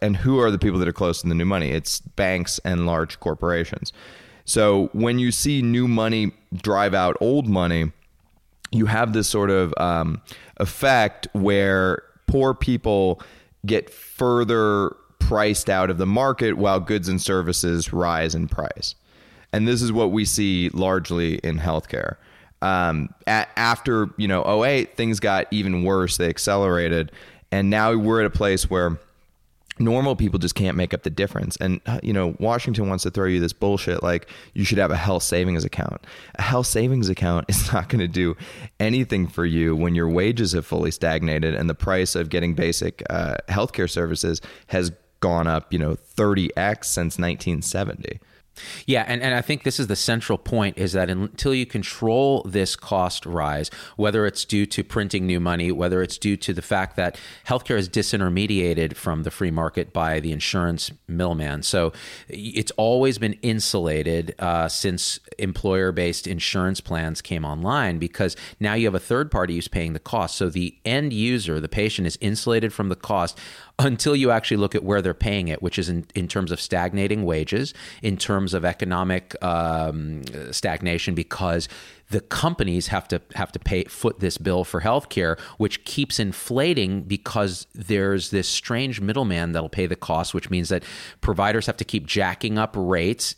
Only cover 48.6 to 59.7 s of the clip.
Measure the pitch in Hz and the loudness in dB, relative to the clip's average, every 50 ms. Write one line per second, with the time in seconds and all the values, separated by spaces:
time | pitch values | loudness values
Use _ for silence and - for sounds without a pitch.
48.6 | - - - - - - 135 120 110 - 120 123 127 131 127 123 113 - 151 - | -18 -16 -16 -8 -2 0 0 0 0 0 -2 -2 0 0 0 0 0 -2 -4 -2
49.6 | - 135 123 - 135 98 104 - - - 117 113 - - 110 - - - - 113 | -2 -2 -2 -2 -2 -2 -2 -2 0 0 0 0 0 -2 -2 -2 -2 -2 0 0
50.6 | 104 98 - - 95 92 87 95 92 87 92 92 98 107 - - - 143 135 127 | 0 0 0 -2 -2 0 0 0 0 0 0 -2 -4 -4 -4 -4 -2 0 0 0
51.6 | 123 120 - 110 95 - - - 120 113 113 127 139 139 139 - - 98 90 101 | -2 -2 -4 -6 -6 -6 -6 -2 0 2 2 4 4 4 2 2 0 -2 0 0
52.6 | 95 90 - - - - 104 95 90 90 - - - 80 85 85 76 73 73 76 | 0 0 -2 -6 -6 -2 0 0 0 0 -2 -6 -6 -4 -2 -2 0 0 -2 -2
53.6 | 76 - - - - - - - 104 104 101 113 104 101 - - - - 110 101 | -4 -6 -8 -12 -18 -12 -4 0 0 2 2 2 2 0 0 -2 -4 0 0 0
54.6 | 104 101 - - 98 - - 113 101 98 - 98 92 92 90 87 87 87 87 87 | 0 0 -2 -4 -6 -4 -2 -2 -2 0 -2 0 0 0 0 0 0 0 0 0
55.6 | 85 87 90 - 87 90 92 92 92 87 - - - 104 101 95 - - 92 87 | 0 0 0 0 0 0 2 0 0 -2 -4 -4 -2 -2 -2 -2 -2 -4 -4 -4
56.6 | - - 107 95 95 92 - - 90 87 - - - - - - - - 123 127 | -4 -2 0 0 0 -2 -2 -2 -2 -2 -4 -6 -14 -20 -20 -14 -4 -2 -2 -2
57.6 | - - 127 107 95 90 - 113 98 - - 104 98 90 87 92 104 104 107 95 | 0 0 0 0 0 0 0 -2 0 0 0 0 0 2 2 2 0 2 2 2
58.6 | 90 85 82 82 82 78 71 - - 90 82 80 78 - - - 101 87 80 82 | 2 2 2 2 0 -2 -2 -4 -4 -4 -2 -2 -4 -4 -4 -2 -2 -2 0 0
59.6 | 82 80 | -2 -2